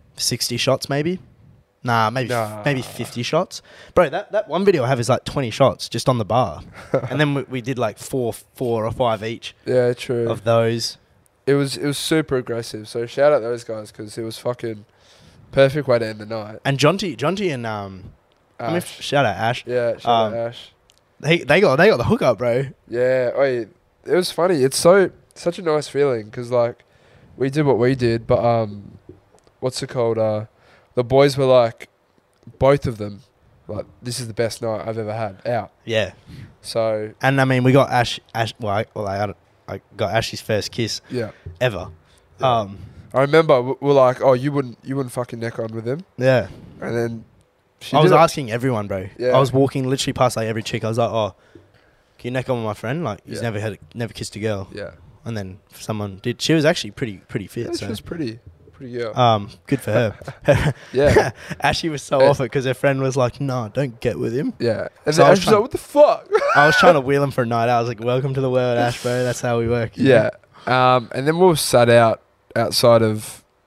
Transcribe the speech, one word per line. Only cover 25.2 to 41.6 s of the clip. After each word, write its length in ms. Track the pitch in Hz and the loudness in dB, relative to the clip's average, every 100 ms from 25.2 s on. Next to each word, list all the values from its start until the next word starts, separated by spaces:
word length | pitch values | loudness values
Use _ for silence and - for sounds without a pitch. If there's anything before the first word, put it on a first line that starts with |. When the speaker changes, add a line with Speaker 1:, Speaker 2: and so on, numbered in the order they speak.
| _ | _
Speaker 2:
such 240 | - 170 170 | -8 -6 -4
a 40 | |
nice 260 | 170 151 139 | -2 -2 -2
feeling 420 | 135 143 117 107 | 0 0 0 -6
'cause, 220 | 120 120 | -12 -2
like, 320 | 123 117 117 _ _ _ _ _ - | 0 0 -4 _ _ _ _ _ -4
we 120 | 135 | -2
did 160 | 143 147 | 2 2
what 120 | 110 | 4
we 160 | 123 135 | 2 2
did, 320 | 120 117 113 | 0 0 0
but, 160 | 123 | 2
um, 560 | 117 117 110 101 101 - - - _ _ _ _ | 4 2 -2 -8 -18 -20 -20 -20 _ _ _ _
what's 200 | 131 - | -6 -6
it 60 | 135 | -6
called? 300 | 127 117 110 | -2 -2 0
Uh, 280 | 110 107 110 _ _ _ _ - | 0 -2 -6 _ _ _ _ -4
the 80 | |
boys 340 | 120 135 143 131 | 2 4 4 4
were 80 | 131 | 4
like, 420 | 127 117 - - _ _ _ _ _ - - | 4 4 -2 -18 _ _ _ _ _ -20 0
both 260 | 131 143 139 | 2 2 0
of 120 | 107 | -8
them, 240 | 104 101 _ _ _ _ - | -10 -12 _ _ _ _ -12
like, 160 | 101 - _ | -12 -12 _
"This 180 | 120 120 | -10 -10
is 80 | 117 | -8
the 60 | |
best 280 | 107 113 - | -4 -4 -4
night 240 | 117 107 107 | -6 -6 -6
I've 100 | 113 | -6
ever 160 | 104 | -6
had 340 | 110 107 95 117 | -6 -8 -8 -6
out." 240 | 120 - _ 113 | -4 -6 _ -4
Speaker 1:
Yeah. 260 | 110 92 - - - - _ | -2 -2 -6 -20 -20 -20 _
Speaker 2:
So 520 | - 117 113 107 107 - | -8 -2 -2 -2 -6 -2
Speaker 1:
And, 180 | 135 135 | 0 2
I 60 | 131 | 2
mean, 180 | 127 | 2
we 80 | 127 | 4
got 180 | 131 127 | 4 4
Ash, 300 | 123 117 - - 113 | 0 -2 -6 -8 -6
Ash, 180 | 110 - | -6 -6
well, 140 | 110 | -4
I, 120 | 101 113 | -4 -4
well, 140 | - 101 | -8 -6
I, 260 | 98 104 - _ _ - | -4 -4 -8 _ _ -14
I 80 | 98 - - | -14 -14 -8
got 180 | 104 | -2
Ash's 280 | 92 95 107 | -2 -4 -6
first 300 | - 107 - | -4 -4 -4
kiss 280 | - 110 - - | -6 -6 -8 -8
Speaker 2:
Yeah. 220 | 123 104 - - 87 | -8 -8 -12 -20 -4